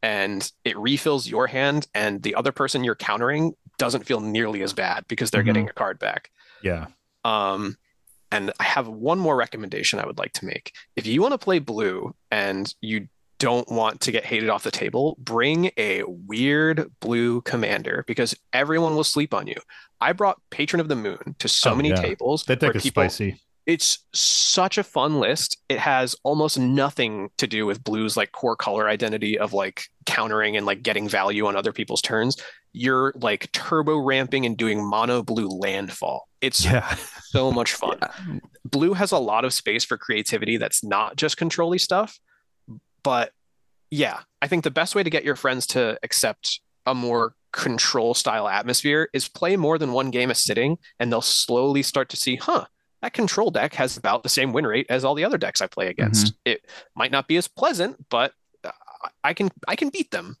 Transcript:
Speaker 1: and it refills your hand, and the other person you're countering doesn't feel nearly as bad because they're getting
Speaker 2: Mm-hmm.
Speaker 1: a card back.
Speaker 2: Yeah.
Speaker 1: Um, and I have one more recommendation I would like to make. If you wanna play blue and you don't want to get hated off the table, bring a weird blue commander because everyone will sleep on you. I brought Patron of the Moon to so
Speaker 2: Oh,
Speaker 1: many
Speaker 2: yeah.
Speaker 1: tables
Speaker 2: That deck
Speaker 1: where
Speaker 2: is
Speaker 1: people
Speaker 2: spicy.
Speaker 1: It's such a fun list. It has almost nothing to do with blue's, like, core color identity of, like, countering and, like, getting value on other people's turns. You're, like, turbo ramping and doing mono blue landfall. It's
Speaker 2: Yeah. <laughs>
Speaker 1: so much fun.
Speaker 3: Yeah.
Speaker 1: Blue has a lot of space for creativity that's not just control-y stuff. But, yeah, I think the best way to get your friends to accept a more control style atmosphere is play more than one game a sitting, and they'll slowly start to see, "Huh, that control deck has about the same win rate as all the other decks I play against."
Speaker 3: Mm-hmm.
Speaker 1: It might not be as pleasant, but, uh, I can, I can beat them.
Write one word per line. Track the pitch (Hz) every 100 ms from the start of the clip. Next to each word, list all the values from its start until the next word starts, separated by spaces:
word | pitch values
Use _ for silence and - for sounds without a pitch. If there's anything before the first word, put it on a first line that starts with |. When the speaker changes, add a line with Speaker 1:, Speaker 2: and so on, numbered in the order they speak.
Speaker 1:
and | 113 104 98 101 98 _
it | - 101
refills | 110 139 - 143 123
your | 110 127
hand, | 131 139 147 143
and | 104 107 101
the | 101 -
other | 117
person | - 135 143
you're | 123 110
countering | - 104 120 147 160 160 - _
doesn't | 127 127 -
feel | 120
nearly | 107 107 113 104
as | 95
bad | - 92 92 -
because | 117 117
they're | 107
getting | 107 107 107
Speaker 2:
Mm-hmm. |
Speaker 1:
a |
card | - 101 92
back. | - - - _ - -
Speaker 2:
Yeah. | 95 87 80 _ _ _
Speaker 1:
Um, | 113 110 101 95 101 117 _ _ _ _ _
and | 107 101 -
I |
have | - - 117
one | 110 120 180
more | 175 135
recommendation | 117 110 104 - - 104
I | -
would | -
like | -
to | - 95
make. | - - - - -
If | 107
you | 127
wanna | 226 285
play | - 185
blue | 139 107 107 92 - - _
and | 107 98 95 95 -
you | 110 110 101 _ _ _
don't | 131 120 120
want | 117 110 -
to | -
get | 113 -
hated | 117 110
off | 104
the | -
table, | - 104 - 143 -
bring | 127 117 127 160 180 -
a | 107 95 98
weird | 87 98 107 131 147 156 160 156 _
blue | 110 120 120 120
commander | - 123 107 104 - - -
because | 113 120 - _
everyone | 127 143 160 165 156
will | 151
sleep | - 147
on | 104 101
you. | - - - - _
I | 120
brought | 190 208 185 _
Patron | - 147 175
of | 156
the | 139
Moon | 107 92 - -
to | 123
so | - 131
Speaker 2:
Oh, | 117
Speaker 1:
many | 147
Speaker 2:
yeah. | 92
Speaker 1:
tables | 90 95 123 151
Speaker 2:
That | - 127
deck | 147
Speaker 1:
where | 110
Speaker 2:
is |
Speaker 1:
people | - -
Speaker 2:
spicy. | 95 - 101 90 _ _ -
Speaker 1:
It's | 165 - - _
such | - - - - - 185 -
a |
fun | 202 - 139 156
list. | 107 151 - - _
It | 135
has | - 131 127 -
almost | - 151 151 139
nothing | 127 135 135 - 120 107 98 -
to | 117
do | 107 107
with | 104
blue's, | 123 107 110 107
like, | 104
core | - 120 113
color | - 117 107
identity | 107 113 107 107 107
of, | 104
like, | 98 98 - - _ -
countering | - 110 107 107 107
and, | 101
like, | 98
getting | 120 104 104
value | 101 98 104 104
on | 98
other | 98
people's | 101 107 113
turns. | - 110 120 139 - - _
You're, | - 123 131 135 135
like, | 120 208 -
turbo | - - 160 151 156
ramping | 135 135 131 135 123
and | 113
doing | 113 107
mono | 104 107 117 123
blue | 110 113 104
landfall. | 92 98 98 98 - 87 - - _
It's | 135 - -
Speaker 2:
Yeah. | 127 - -
<laughs> | - - -
Speaker 1:
so | - 131
much | 120 117
fun. | - - -
Speaker 3:
Yeah. | - - 185 147 - - 123
Speaker 1:
Blue | 139 165 190
has | 196
a | 185
lot | 120 107 127
of |
space | 123 - 110 -
for | 117
creativity | - 107 107 110 110 117
that's | 110 -
not | 107 101 107 143
just | 156 -
control-y | 165 - 170 180
stuff. | - 185 214 - _ _ _ _ - 110 _ _
But, | - 123 117 _ _ _ _ _ _
yeah, | 147 131 - - _
I | 143
think | 175
the | 156
best | 139 165 202
way |
to | 180
get | 156
your | 139 139
friends | 135 127 -
to | 123 117 113
accept | - - 123 - - - _ _ -
a | 127
more | 120 120 113 _ _
control | - - 120 - 131 117 120
style | - 110 104
atmosphere | 98 110 123 147 147 160
is | 135 -
play | - 175 196
more | 151 160
than | 147
one | 127 131
game | 123 123
a | 117
sitting, | - 107 131 170 - _
and | 120
they'll | 117
slowly | - - - 120 135 139
start | 135 - 135
to | -
see, | - 123
"Huh, | - 339 - _ _ _
that | 240
control | - 208 - 220
deck | 170 131 -
has | 131 -
about | 98 107
the | 127
same | - 135
win | 120 151
rate | 110 -
as | - 135
all | 143
the |
other | 180 277
decks | 98 -
I | 95
play | - 95
against." | 92 107 107 104
Speaker 3:
Mm-hmm. | - -
Speaker 1:
It | 110 _ - -
might | - 127
not | 139 135
be | 160
as | 175
pleasant, | - 294 240 185 - -
but, | 117 127 _ _ _ -
uh, | - - - - _
I | 143
can, | 170 196 - -
I | 208
can | 294
beat | - -
them. | 202 175 -